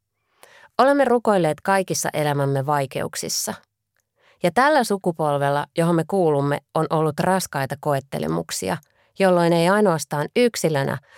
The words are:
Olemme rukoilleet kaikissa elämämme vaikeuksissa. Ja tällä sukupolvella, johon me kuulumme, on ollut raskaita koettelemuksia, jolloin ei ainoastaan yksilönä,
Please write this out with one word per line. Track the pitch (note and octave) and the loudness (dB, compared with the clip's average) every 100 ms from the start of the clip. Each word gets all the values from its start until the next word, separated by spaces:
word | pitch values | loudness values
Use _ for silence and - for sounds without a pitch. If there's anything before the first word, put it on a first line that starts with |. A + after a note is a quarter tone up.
| _ _ _ _ - - - - | _ _ _ _ -20 -20 -6 0
Olemme | B3+ C#4+ B3+ | 2 4 2
rukoilleet | A#3+ A3+ G3 D#3+ D3+ | 2 2 2 2 -2
kaikissa | - G3 F#3 D#3+ - | 0 0 0 -4 -4
elämämme | - D3+ C#3+ C#3 C#3 C3+ | -2 -2 0 0 0 0
vaikeuksissa. | D3 C#3 - - - - - - G#3+ _ _ _ _ _ _ _ _ | -2 -2 -6 -8 -8 -8 -6 -6 -10 _ _ _ _ _ _ _ _
Ja | F3 | -2
tällä | G3+ C#4 D4+ | 2 2 4
sukupolvella, | A3 G3 F#3 E3 D3+ C#3+ C#3 C#3+ - - | 2 -2 -4 -2 0 0 0 -2 -4 -2
johon | E3 E3+ | 0 2
me | D#3+ | 0
kuulumme, | G3 E3 C#3+ C#3 C#3 - E3 | 0 2 2 0 -2 -4 -4
on | D#3+ | -2
ollut | D#3+ D#3 D3 | 0 0 0
raskaita | - F#3 - D3 C3+ C#3+ | 0 0 -2 -6 -6 -6
koettelemuksia, | D3+ C#3 C#3 - D#3 E3 E3 - F#3 F3 _ _ _ - | -2 -4 -4 -6 -4 -4 -6 -8 -6 -6 _ _ _ 0
jolloin | F#3+ F3 E3+ | 2 4 4
ei | E3+ E3+ | 2 2
ainoastaan | G#3 G#3 D#3+ - D3 D3+ - | 4 2 0 -4 -6 -4 0
yksilönä, | A#3+ - E3 D3 C#3 C3 _ | 0 0 -2 0 -2 -4 _